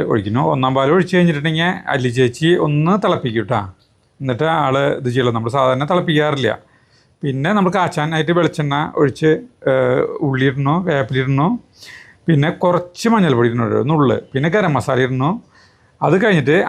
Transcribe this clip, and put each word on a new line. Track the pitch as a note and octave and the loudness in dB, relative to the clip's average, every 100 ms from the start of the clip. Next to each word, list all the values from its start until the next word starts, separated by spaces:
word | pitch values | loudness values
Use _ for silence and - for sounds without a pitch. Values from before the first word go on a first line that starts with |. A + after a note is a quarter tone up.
| E3+ | 0
ഒഴിക്കുന്നു. | A#2 G2 A#2+ D#3+ | -2 0 -2 0
ഒന്നാം | C#3 C3 C3 | 0 0 2
പാല് | C3+ F#3 | 2 2
ഒഴിച്ച് | F3+ F3+ | 2 2
കഴിഞ്ഞിട്ടുണ്ടെങ്കിൽ | F3 D3 D#3+ D#3+ F3 F#3 - | 2 0 -2 -2 -2 -2 -4
അല്ലി | C3+ B2 B2 | -2 0 0
ചേച്ചി | B2 - D#3+ F3 D#3 | 0 2 0 2 0
ഒന്ന് | D3 D#3+ G3+ G3+ | 0 0 0 0
തിളപ്പിക്കും | E3 B2 A2 G2+ | -2 -2 -4 -2
കേട്ടോ. | A#2 G2 - _ _ _ - | -4 -6 -12 _ _ _ -10
എന്നിട്ട് | C3+ A#2+ D#3 D#3+ C3+ | -6 -2 0 0 0
ആൾ | C3+ C#3+ D3 | 0 0 -2
ഇത് | B2+ | -4
ചെയ്യുള്ളൂ. | B2+ B2 A2+ | 0 0 0
നമ്മൾ | A2+ C#3 | -2 0
സാധാരണ | C3 B2+ D3+ | 2 0 0
തിളപ്പിക്കാറില്ല. | F3+ F3+ D3+ D3+ C#3 A#2 - _ _ _ _ _ _ | 0 0 0 0 0 -2 -4 _ _ _ _ _ _
പിന്നെ | C#3+ C3 D#3+ G#3+ | -6 -2 0 2
നമ്മൾ | F3+ F#3+ | 2 0
കാച്ചാനായിട്ട് | E3+ D3+ D3+ D#3+ D3+ F3 | -2 -2 -2 -2 0 2
വെളിച്ചെണ്ണ | D#3+ - D3 C#3+ D#3+ - | 0 -2 -2 -2 -2 0
ഒഴിച്ച്, | C#3 - D#3 D#3+ B3 _ C#3 | 0 2 2 0 -4 _ -2
ഏഹ്, | C3 B2 C#3 - - C#3+ | 0 2 0 -2 -2 -2
ഉള്ളി | C3 C3+ | 0 0
ഇടണു, | C3 C#3 E3+ F3+ | 0 0 0 0
വേപ്പില | C#3+ C3+ C3 | -2 -2 -2
ഇടണു. | C3 C3+ F3 A#3+ - - - - - _ - | -2 0 0 -2 -8 -20 -20 -20 -20 _ 0
പിന്നെ | D3 D#3 F3 F3+ | 2 2 0 0
കുറച്ച് | F3 F3 - A#3 A3+ | 0 -2 -4 0 2
മഞ്ഞൾപ്പൊടി | E3 A#2+ A#2+ | 4 2 2
ഇടണു, | A#2+ A2 | 0 -2
ഒരു | G#2+ B2+ | 0 0
നുള്ള്. | D#3 C3 G#2+ - | 2 2 0 -4
പിന്നെ | C3 D#3+ G#3+ | -4 0 0
ഗരം | F3+ C3 | 0 0
മസാല | - B2+ B2+ | 0 0 0
ഇടണു. | C3 C#3+ A#3 - _ _ _ _ - D3 | 0 -2 -4 -8 _ _ _ _ -4 0
അത് | F#3+ | 2
കഴിഞ്ഞിട്ട് | A3 E3+ C3 F#3+ | 2 2 2 2